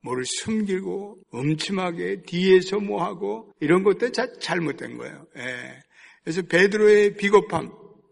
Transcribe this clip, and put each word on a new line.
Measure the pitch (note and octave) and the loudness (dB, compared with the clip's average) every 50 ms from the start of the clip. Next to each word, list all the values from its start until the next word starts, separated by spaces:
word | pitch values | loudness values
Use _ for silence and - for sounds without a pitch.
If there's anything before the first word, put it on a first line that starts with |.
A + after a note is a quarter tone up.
뭐를 | - A#2 B2+ B2+ B2+ | -8 -6 -6 -6 -6
숨기고 | B2 - - - G#3+ A3 G#3+ G#3+ G3 F#3+ F#3 F#3+ F#3 - G3 G2 - - - _ _ - | -6 -8 -8 -6 -4 -4 -4 -2 -2 -4 -4 -4 -6 -8 -8 -10 -12 -18 -20 _ _ -10
음침하게 | A#2 C3+ D3 D#3 D3+ - - G3+ F#3+ F#3 F3 E3+ F3 F3 F#3 G3 F#3+ - | -4 -2 -2 -2 -2 -4 -6 -4 -4 -4 -4 -6 -6 -6 -6 -6 -8 -10
뒤에서 | - F3 F3 F#3 F#3+ F#3 F#3 F#3 F#3+ G3 G#3 | -8 -4 0 6 6 6 6 6 2 -4 -4
뭐하고 | G3+ G3+ G3+ - E3+ G3 G3+ E3+ G3+ G2 - A#3 - - _ _ | -4 -4 -4 -4 -4 -6 -6 -6 -6 -6 -6 -8 -12 -20 _ _
이런 | D#3 D3 D#3+ F#3+ G3 | 0 2 2 4 4
것도 | G#3 F#3+ G3 A#3 B3+ | 2 0 0 -2 -4
자-, | - A3+ B3 A#3+ - - | -2 -4 -6 -6 -8 -14
잘못된 | - - F3 F3+ E3 D3 C3+ - C3 A#2+ A#2+ | -6 -4 -4 -2 -2 -4 -6 -8 -12 -14 -14
거예요. | A#2+ A#2+ C#3 C#3+ C#3 D3+ _ _ | -14 -14 -16 -16 -18 -20 _ _
예. | C3+ B2 B2+ B2+ B2 B2 C3 C3+ C3+ _ _ _ - - - _ _ _ | -14 -12 -12 -12 -12 -14 -16 -20 -20 _ _ _ -20 -20 -20 _ _ _
그래서 | E3+ D#3+ F#3 | -6 -6 -6
베드로의 | F3 E3+ E3+ E3+ F#3+ G3+ G3+ G#3+ G#3+ G#3 G#3 G#3 G#3 G3+ G3+ | -4 0 4 4 4 4 4 4 6 6 6 6 4 2 0
비겁함 | G#3 G3 G3+ G#3 G3+ - - F3 D#3+ C#3 - - - - - - _ _ _ | 0 4 6 6 6 6 4 -4 -4 -4 -6 -14 -20 -20 -20 -20 _ _ _